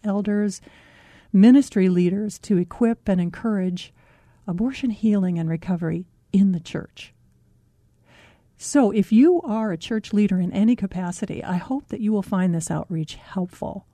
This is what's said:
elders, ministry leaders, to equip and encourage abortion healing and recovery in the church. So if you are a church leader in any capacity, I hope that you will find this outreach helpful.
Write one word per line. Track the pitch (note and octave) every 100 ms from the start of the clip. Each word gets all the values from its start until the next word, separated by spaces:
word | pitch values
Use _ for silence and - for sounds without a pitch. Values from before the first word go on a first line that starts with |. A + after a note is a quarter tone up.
elders, | G#3 G3+ G3+ G#3 G#3 - - - - - - - _
ministry | G3 A3 C4+ C4 G3+ F#3
leaders, | F3+ F3 G3 G#3 -
to | - F#3+
equip | F3 - A#3 A#3 -
and | F#3
encourage | E3+ - A3+ G#3 F#3 F3+ - _ _ _ _ _ -
abortion | F3 A#3+ C4 B3+
healing | G#3 A3 G#3 F#3 E3+
and | E3
recovery | E3 E3+ F3 E3 E3+ F3+ _ _
in | G3 G3
the | E3+
church. | - - - - - _ _ _ _ _ _ _ _ _ _ _ _ _ _ _
So | - C#4+ A3
if | G3+ F#3+
you | A3 D#4 F4
are | E4 G#3+ A3
a | E3
church | - A3 -
leader | G#3 G#3 F#3
in | F3+
any | F#3+ A3 A#3+
capacity, | F#3+ F3+ F3+ F3+ G3 -
I | - F3+
hope | - C4+ -
that | -
you | G#3+
will | G#3+
find | F#3 F#3+ F#3
this | E3 -
outreach | D#3+ - D#3+ D#3
helpful. | - - F#3+ F3+ - - G3 -